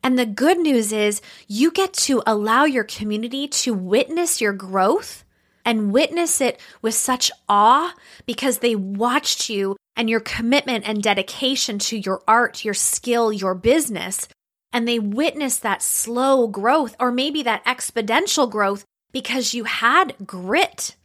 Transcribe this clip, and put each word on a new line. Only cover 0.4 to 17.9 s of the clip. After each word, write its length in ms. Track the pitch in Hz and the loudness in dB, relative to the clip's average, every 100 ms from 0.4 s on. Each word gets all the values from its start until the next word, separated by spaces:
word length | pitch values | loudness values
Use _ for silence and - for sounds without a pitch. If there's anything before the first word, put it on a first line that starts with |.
| 277 359 | 2 4
news 340 | 320 254 214 | 4 2 2
is 300 | 214 208 208 - - _ | 0 0 -2 -10 -20 _
you 220 | 208 311 | 0 0
get 240 | 330 381 | 2 -2
to 300 | - - 254 - | 0 0 2 2
allow 380 | 214 208 233 | 0 2 4
your 200 | 302 254 | 4 2
community 640 | 214 - 208 214 233 269 285 | -4 -6 -4 -4 -4 -6 -4
to 280 | - - 208 | -4 -2 -2
witness 680 | 180 208 285 320 339 - | 2 2 2 -2 -2 0
your 120 | 214 | -2
growth 720 | 196 190 190 190 339 - - _ _ _ _ | -2 -4 2 2 2 -2 -18 _ _ _ _
and 280 | - 226 208 | -2 0 2
witness 500 | 214 320 339 339 - | 2 2 0 -2 0
it 180 | 247 - - - | -2 -4 -14 -8
with 140 | 226 220 | -4 -2
such 360 | - 254 - - - | -2 -2 -2 -4 0
awe 460 | 202 214 269 349 - - - - | 4 6 6 2 -8 -20 -16 -8
because 320 | 220 269 247 | -4 -2 0
they 180 | 240 220 | 0 0
watched 760 | 190 196 233 269 - - - | -4 -2 0 0 -2 -4 -2
you 260 | 208 196 196 _ - | -2 -2 -4 _ -4
and 120 | 220 | 0
your 100 | 226 | 0
commitment 680 | 220 - 226 285 277 233 208 | -2 -4 2 0 2 -4 -4
and 160 | 214 | -2
dedication 760 | 214 196 190 - 262 269 - 202 | 0 0 -2 -4 -2 -2 -4 -4
to 180 | - 226 | -4 -4
your 240 | 196 190 - | -4 -4 4
art, 380 | 226 233 - 220 | 4 4 -2 -6
your 80 | |
skill, 580 | 196 - - - 233 226 | -2 -2 -2 -2 0 2
your 240 | 214 190 185 | 0 -2 0
business. 720 | 214 302 285 190 180 190 - _ _ _ _ | 4 4 2 -6 -6 -8 -10 _ _ _ _
And 120 | 240 233 | -4 0
they 140 | 233 | 0
witness 560 | 208 214 311 294 277 - | -2 0 -2 0 -4 -2
that 240 | 220 196 | -2 -2
slow 640 | - - - 240 262 269 233 | -2 -4 -2 0 2 4 2
growth 480 | 202 214 302 254 - | 0 2 2 0 -2
or 140 | 247 | -2
maybe 280 | 247 277 302 | 0 -2 -2
that 200 | 240 214 | -2 -2
exponential 880 | - 254 - | -2 -2 -4